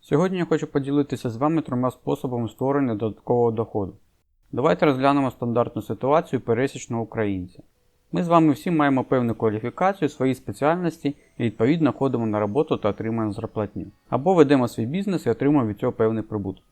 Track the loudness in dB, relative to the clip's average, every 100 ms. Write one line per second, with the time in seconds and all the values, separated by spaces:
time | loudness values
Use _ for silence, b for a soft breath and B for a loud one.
0 | _ 0 2 0 0 -2 0 -4 0 0
1 | 0 -2 -6 -2 0 0 -2 -2 -2 -4
2 | -4 -4 -2 -4 -4 -2 0 0 0 0
3 | -4 -6 -2 2 2 0 -4 -4 -6 -10
4 | _ _ _ _ _ -2 0 4 2 4
5 | 2 2 0 -2 -2 0 0 -4 -8 -4
6 | 2 2 2 -6 0 0 0 -4 -8 -8
7 | -6 -4 -2 -4 -8 -16 -20 _ _ _
8 | _ -4 2 4 4 2 0 0 2 2
9 | 2 0 0 0 0 0 -6 -2 -2 0
10 | -4 0 -2 -2 -6 -2 0 0 -2 -4
11 | -6 -6 b _ -4 0 0 2 2 0
12 | -2 0 0 0 0 0 -2 -2 -2 -2
13 | -4 -2 -4 -4 -6 -4 -6 -6 -12 _
14 | _ -2 2 6 6 6 2 -2 -4 -4
15 | -2 -2 -2 0 2 2 0 -2 -4 0
16 | 0 0 -4 -6 -6 -8 _